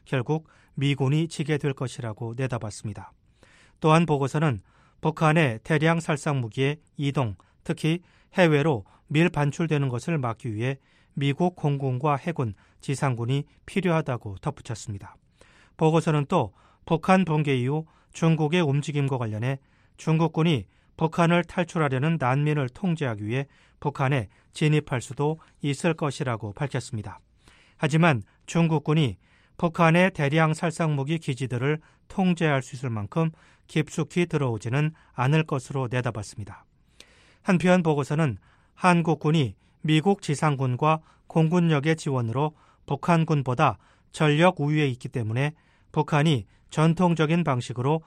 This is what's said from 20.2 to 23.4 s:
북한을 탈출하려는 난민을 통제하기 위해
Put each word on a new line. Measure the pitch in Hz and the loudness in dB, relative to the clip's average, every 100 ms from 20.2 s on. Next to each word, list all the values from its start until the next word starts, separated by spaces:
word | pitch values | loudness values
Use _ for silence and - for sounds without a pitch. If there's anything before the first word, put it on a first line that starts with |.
| 165 160 165 135 92 _ _ - | 2 2 0 0 -4 _ _ -4
북한을 | 160 175 170 175 | -2 2 2 2
탈출하려는 | 170 - 165 170 147 131 151 165 | 0 -4 -4 -2 -2 0 -2 0
난민을 | 123 135 151 151 123 | 0 0 0 0 -4
통제하기 | - 190 160 135 107 104 | -4 -4 -2 -4 -4 -4
위해 | 127 | -4